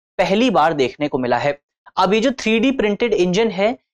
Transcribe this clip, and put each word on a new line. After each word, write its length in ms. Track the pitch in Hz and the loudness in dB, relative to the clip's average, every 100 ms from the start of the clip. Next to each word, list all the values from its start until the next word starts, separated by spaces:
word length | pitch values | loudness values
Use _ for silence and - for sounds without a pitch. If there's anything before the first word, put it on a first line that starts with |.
| _ - | _ -4
पहली 320 | 175 196 254 | 0 2 2
बार 220 | 175 156 | 2 2
देखने 360 | 151 123 - 147 | 0 -2 -2 -4
को 100 | 139 | -4
मिला 180 | 123 120 | -2 -2
है। 220 | 139 143 _ _ - - | -2 -4 _ _ -8 -2
अब 180 | 185 | 2
ये 60 | 214 | 2
जो 100 | 254 | 0
थ्री 280 | 247 220 226 | -2 -2 0
डी 120 | 262 | 2
प्रिंटेड 440 | 269 208 202 240 | 0 -2 -2 -2
इंजन 340 | 208 180 180 226 | 0 0 0 0
है 300 | 180 208 262 _ | 0 -2 -2 _